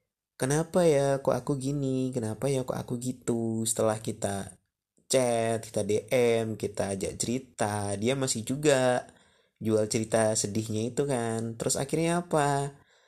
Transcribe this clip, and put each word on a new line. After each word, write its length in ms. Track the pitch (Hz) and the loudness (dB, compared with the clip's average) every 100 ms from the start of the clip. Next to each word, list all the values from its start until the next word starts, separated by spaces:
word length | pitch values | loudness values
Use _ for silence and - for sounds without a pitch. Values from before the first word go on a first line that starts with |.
| _ _ _ - | _ _ _ -6
"Kenapa 480 | 131 151 165 190 | 0 0 2 2
ya 400 | 170 139 139 139 | 4 4 4 2
kok 80 | 139 | 2
aku 240 | 123 123 143 | 0 0 -2
gini? 560 | 131 143 135 131 131 | -2 -2 -2 -2 -2
Kenapa 400 | 127 110 107 135 | -2 -4 -2 -2
ya 160 | 135 123 | 0 -2
kok 80 | - | -4
aku 240 | - 123 | -6 -6
gitu?" 640 | 123 123 - 117 113 113 | -6 -6 -2 -2 -2 -2
Setelah 320 | 113 - 110 110 | -2 0 0 0
kita 560 | 113 107 101 98 98 - _ _ _ _ | -4 -4 -4 -4 -8 -14 _ _ _ _
chat, 560 | - 131 123 117 113 113 | 0 2 4 2 0 -2
kita 240 | 113 110 | -2 -2
D 240 | 101 107 - | 0 0 0
M, 460 | 131 120 113 113 107 | 2 4 2 0 -4
kita 380 | 98 - 98 98 | -4 -4 -4 -4
ajak 180 | 82 76 | -6 -4
cerita, 720 | - 123 - - 104 104 101 | -2 -2 -4 -4 -2 -2 -4
dia 220 | 101 110 139 | -2 -2 0
masih 240 | 131 117 | -2 -2
juga 600 | 107 135 151 135 127 123 - - _ _ _ _ | -4 0 4 4 4 2 -2 -14 _ _ _ _
jual 240 | 110 107 107 | 0 2 2
cerita 480 | 117 110 113 110 | 0 2 2 4
sedihnya 560 | 110 104 104 110 107 117 | 2 0 -2 -2 -2 -2
itu 160 | 120 143 | -2 0
kan. 480 | 127 117 113 117 | 0 -2 -2 -4
Terus 240 | 113 131 - | -4 -2 -2
akhirnya 460 | 135 156 165 175 | 0 0 0 0
apa? 480 | 175 156 143 139 143 - _ _ | 0 2 2 2 -2 -8 _ _